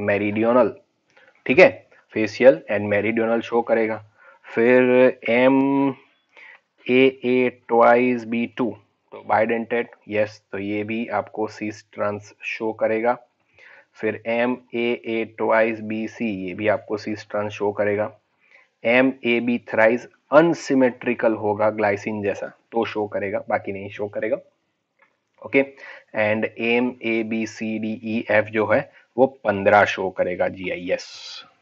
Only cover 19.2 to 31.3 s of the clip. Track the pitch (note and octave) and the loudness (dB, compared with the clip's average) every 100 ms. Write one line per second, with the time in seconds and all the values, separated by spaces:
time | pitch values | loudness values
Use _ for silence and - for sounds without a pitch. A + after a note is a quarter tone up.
19.2 | A#2+ A#2 A#2+ A#2+ - A2 A2 A#2+ - _ | -2 0 0 -4 -4 2 2 2 -6 _
20.2 | - C#3+ E3+ D3+ - C3+ B2+ - B2 A#2 | 2 4 4 0 0 2 2 0 -6 0
21.2 | A#2 G#2+ G#2 G#2 A2 G#2+ G#2 G2+ A2+ G#2+ | 0 0 -2 0 0 0 0 0 -4 -4
22.2 | G2+ - - _ _ A#2 G#2+ G#2+ G#2 G2 | -4 -4 -8 _ _ -4 -4 -4 -6 -4
23.2 | G2 A2 - G#2 - G2 G2+ - G#2 A2 | -4 -6 -4 -6 -6 -10 -12 -10 -10 -6
24.2 | A2 D3+ - _ _ _ _ _ _ _ | -6 -6 -8 _ _ _ _ _ _ _
25.2 | _ _ - C3+ C3+ - - - _ - | _ _ -2 0 0 -6 -20 -20 _ -2
26.2 | G#2+ A2 G#2+ - A2+ A#2+ B2 B2 A2+ A2+ | 0 0 -4 -4 -2 0 0 -4 -4 -4
27.2 | A2 A2+ A2 - A2 A2 A2 G#2+ A2 A2+ | -4 -6 -6 -8 -8 -6 -6 -8 -6 -6
28.2 | - G#2+ G#2+ A2 G#2 A#2 - _ _ A2+ | 0 0 0 -2 2 0 -2 _ _ 0
29.2 | B2+ - G#2+ G2 G2 G#2 F#2 - F#2+ F#2 | 0 2 -2 0 4 6 4 0 -6 -4
30.2 | F2+ F2+ F#2 F#2+ F2+ F2+ F2+ F2+ - - | -4 -2 -4 -4 -8 -8 -4 -6 -6 -18
31.2 | - | -18